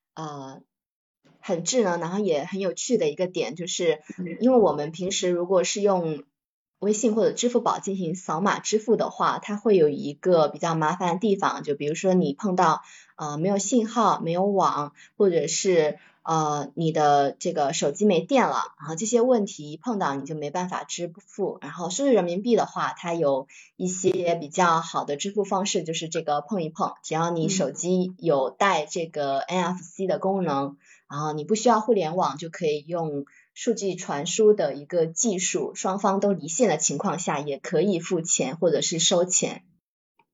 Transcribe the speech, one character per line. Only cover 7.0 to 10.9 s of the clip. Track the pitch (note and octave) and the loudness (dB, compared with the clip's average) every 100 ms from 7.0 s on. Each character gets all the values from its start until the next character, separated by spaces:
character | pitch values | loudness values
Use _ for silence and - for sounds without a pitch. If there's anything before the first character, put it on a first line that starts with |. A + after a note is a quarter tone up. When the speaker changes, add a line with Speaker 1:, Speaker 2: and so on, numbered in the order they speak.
| A#3+ A3 | 2 4
Speaker 1:
或 | |
者 | F3+ | 2
支 | - A#3+ | 2 0
付 | A#3+ | 2
宝 | G#3+ - | 0 -2
进 | - F#3+ | -4 -4
行 | E3 | -4
扫 | F3+ - D#3+ | -4 -4 -2
码 | G3 - | 0 0
支 | - G#3+ | 0 -2
付 | G#3+ | 2
的 | G#3+ C#3 | 2 0
话， | - E3+ B2+ | 0 0 0
它 | - G#3 | -4 -4
会 | A#3 G3 | 4 6
有 | D3+ | 6
一 | C#3 C#3+ | 2 -6
个 | D3 F#3 E3+ D3 | -4 2 4 4
比 | D3 | 0
较 | E3+ D#3+ | -2 0
麻 | D#3 | 0